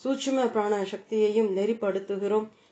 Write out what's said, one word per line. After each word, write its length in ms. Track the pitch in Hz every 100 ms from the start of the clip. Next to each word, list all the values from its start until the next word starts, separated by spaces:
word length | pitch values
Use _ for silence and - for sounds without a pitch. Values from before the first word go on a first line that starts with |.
சூட்சும 440 | 262 269 277 269 247
பிராணசக்தியையும் 1040 | 226 208 208 190 196 - 220 214 214 214
நெறிப்படுத்துகிறோம். 920 | 190 208 226 202 190 190 196 202 214 214 - _